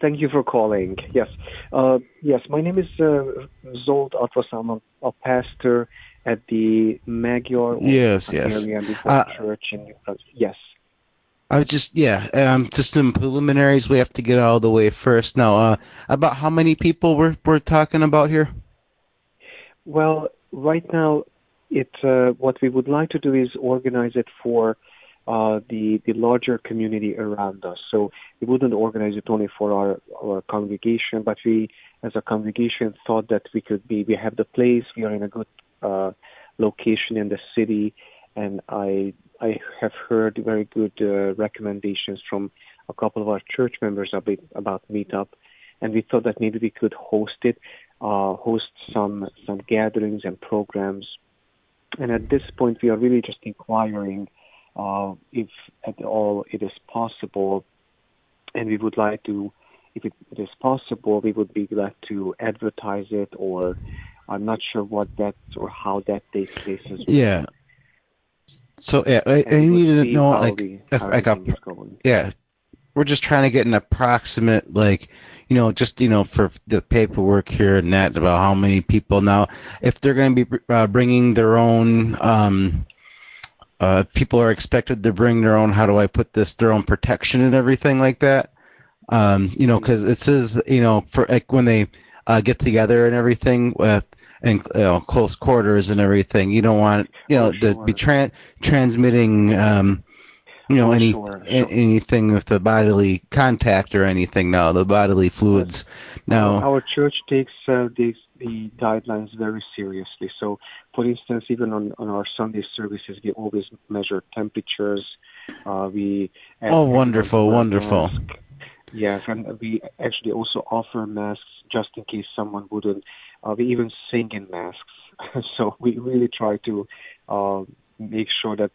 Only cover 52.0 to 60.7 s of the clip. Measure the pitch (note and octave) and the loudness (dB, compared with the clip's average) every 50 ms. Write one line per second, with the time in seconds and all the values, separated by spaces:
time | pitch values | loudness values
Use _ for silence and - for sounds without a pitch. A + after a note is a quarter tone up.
52 | D3 A#2+ A#2 A2+ G#2+ - C#3+ C3+ - - - - B2+ A#2+ A#2 - - A#2+ A2 G#2+ | -6 -4 -4 -4 -4 -2 -4 -4 -4 -6 -6 -4 -2 -2 -2 0 -2 -2 0 0
53 | A#2+ B2+ B2+ A#2+ A2 - G2 - - A2 G#2 - - - A2 A2 A2+ A2 G#2 G#2 | 0 0 0 0 -2 -4 -10 -16 -14 -16 -16 -16 -10 -6 -2 -2 -2 -2 -4 -8
54 | G2+ G2 F#2+ G2 G2+ - _ _ _ _ _ _ _ _ - - G2+ G2+ G2 G2+ | -8 -8 -8 -10 -12 -14 _ _ _ _ _ _ _ _ -14 -10 -8 -6 -6 -6
55 | G2+ G2 F#2+ - _ _ - B2 A2 G2 _ - - _ _ _ - - G#2 - | -6 -8 -10 -12 _ _ -8 -8 -8 -8 _ -20 -20 _ _ _ -14 -14 -12 -10
56 | - G#2+ G#2+ A2 G#2+ G#2 G#2 G2+ G2+ - - G#2 G#2 F#2 - - _ - - - | -8 -6 -2 -2 -2 -2 -2 -4 -6 -8 -10 -8 -8 -10 -10 -12 _ -12 -8 -8
57 | A#2 A2+ - - - - - G2+ G2 G2 F#2+ G2 - _ _ _ _ _ _ _ | -8 -8 -8 -12 -14 -10 -6 -4 -2 -2 -2 -4 -6 _ _ _ _ _ _ _
58 | _ _ _ _ _ _ _ _ _ - - A#2 A2+ A2 G#2+ G#2 A2 A2 G#2 - | _ _ _ _ _ _ _ _ _ -12 -10 -8 -6 -4 -4 -4 -4 -4 -2 -2
59 | G#2+ G#2+ G#2+ G#2+ - - G#2 G2+ G2+ G#2 - _ _ _ _ _ _ _ - - | -2 -2 -2 -6 -8 -8 -8 -8 -8 -10 -14 _ _ _ _ _ _ _ -16 -12
60 | - A2 - _ _ _ - - G#2 - - - - C3 | -12 -12 -12 _ _ _ -14 -12 -12 -12 -10 -6 -4 -2